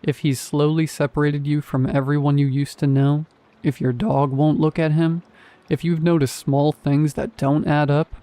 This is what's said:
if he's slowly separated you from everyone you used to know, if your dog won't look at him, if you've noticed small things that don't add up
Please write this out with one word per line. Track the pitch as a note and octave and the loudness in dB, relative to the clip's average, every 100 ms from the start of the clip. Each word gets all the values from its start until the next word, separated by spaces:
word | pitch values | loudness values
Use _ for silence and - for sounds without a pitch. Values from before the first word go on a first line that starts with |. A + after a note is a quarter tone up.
if | - C#3 | -4 -2
he's | D3+ C3 | -2 -2
slowly | - D3 D3+ D#3+ D#3+ | -4 0 0 2 -2
separated | - D3 - D3 D3 C#3+ | -2 -4 0 0 0 -2
you | D3 | -4
from | - C#3 B2+ | -2 -2 0
everyone | C#3 C3+ D3 C#3+ C#3+ | 0 0 0 2 2
you | C#3+ | 2
used | C3+ C#3+ - | 0 -4 -2
to | D3 | 0
know, | C3+ C#3 D3 D#3 _ _ _ | 2 2 2 -4 _ _ _
if | D3 C3+ | -4 -2
your | B2+ | -2
dog | B2 G#3+ C#3 C#3 | -2 -2 0 0
won't | C3+ D3+ D3 | 2 2 2
look | D#3 - | 0 0
at | D#3+ | 0
him, | D#3 E3 E3 - - - - _ | 2 0 -2 -8 -20 -20 -20 _
if | D#3 | -4
you've | E3 E3 | -2 0
noticed | E3 E3+ C3+ - | 2 2 0 -2
small | - C#3 D3 | -2 0 0
things | D3 - C#3+ D3+ | 0 -2 0 0
that | - C3+ - | -2 -8 -4
don't | C#3 D3+ - | -2 0 0
add | D3 C#3+ | 0 2
up | C#3+ D#3+ - | 0 -2 -8